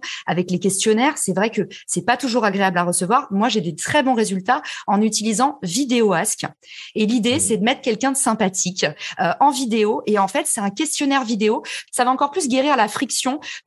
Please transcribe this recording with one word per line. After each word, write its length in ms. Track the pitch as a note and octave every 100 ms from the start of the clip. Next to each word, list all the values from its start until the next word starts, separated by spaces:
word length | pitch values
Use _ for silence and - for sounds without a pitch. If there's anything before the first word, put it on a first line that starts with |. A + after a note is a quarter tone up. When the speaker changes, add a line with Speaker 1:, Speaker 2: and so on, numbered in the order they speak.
| - - -
Speaker 1:
avec 240 | E3+ F3+
les 80 | F3+
questionnaires. 640 | F#3+ F3+ A3 G#3+ C4+ D4
C'est 140 | -
vrai 180 | F#3 A3
que 160 | A3 F#3+ - -
c'est 200 | - F3+
pas 120 | B3
toujours 260 | C4+ A#3
agréable 360 | G#3+ G3 G3 F3
à 40 |
recevoir. 440 | F3 F3 F3+ B3+ C#4
Moi, 200 | G3 A3+
j'ai 120 | G#3+
des 140 | E3+ D3+
très 240 | - D4+
bons 140 | C4+
résultats 480 | A#3+ G3+ F#3+ F#3 C4+ - - -
en 140 | G3+
utilisant 580 | A3 G#3+ A3 G#3 C4+ D4
Vidéo 520 | F#3 F3+ C#4 B3 G#3+
Ask. 320 | E3+ G3 - - - - - - -
Et 100 | G#3+
l'idée, 240 | A#3+ G#3+ C4+
Speaker 2:
Mmh. 40 |
Speaker 1:
c'est 180 | F#3+ G#3+
de 60 |
mettre 180 | G#3+ C#4+
quelqu'un 300 | - G#3+ C4
de 60 | C4
sympathique, 680 | - A3 F#3+ F#3 F3+ F#3 E3 - - -
euh, 120 | E3+ F3
en 120 | C#4+
vidéo. 500 | B3+ C4 A3 G#3 C4 B3+
Et 120 | G#3
en 80 | F#3+
fait, 180 | C#4+ E4
c'est 140 | -
un 80 | G3+
questionnaire 540 | G3+ D#4 - C#4+ C4+
vidéo. 400 | A#3 A#3 G#3+ B3+ - - -
Ça 120 | -
va 80 | B3
encore 200 | C4 C#4+
plus 160 | F#4 D4+
guérir 280 | C4 C#4 C4+
la 120 | G#3+
friction 520 | - B3+ - C4 D4 - -